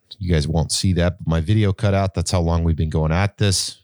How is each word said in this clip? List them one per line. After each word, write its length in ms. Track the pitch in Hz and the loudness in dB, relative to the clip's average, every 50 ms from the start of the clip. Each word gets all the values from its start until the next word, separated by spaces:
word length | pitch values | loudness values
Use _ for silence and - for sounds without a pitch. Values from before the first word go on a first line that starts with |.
| _ _ - - | _ _ -14 -8
You 140 | 98 90 85 | -2 0 0
guys 140 | 78 73 | 2 2
won't 260 | 76 78 82 76 - - | 0 0 0 0 0 -2
see 220 | - - 101 92 | -2 0 0 2
that, 240 | 87 85 87 85 - | 2 2 0 -2 -2
but 100 | - - | -4 -2
my 120 | 82 80 | -2 0
video 320 | 80 78 107 110 107 98 95 | 0 0 2 2 2 2 0
cut 200 | - - 104 98 | 0 0 0 2
out. 220 | 98 98 95 - | 2 0 0 -2
That's 160 | - 87 - | -4 -4 -2
how 100 | - 92 | 0 0
long 220 | 85 82 85 85 82 | 0 2 0 2 2
we've 140 | 82 82 | 0 0
been 120 | 71 82 78 | 0 -2 -2
going 240 | 78 82 78 78 80 | 0 -2 0 0 0
at 240 | 87 98 98 - | 0 0 -2 -2
this. 460 | - 107 101 92 - - - - - | -2 0 0 0 0 -2 -6 -10 -14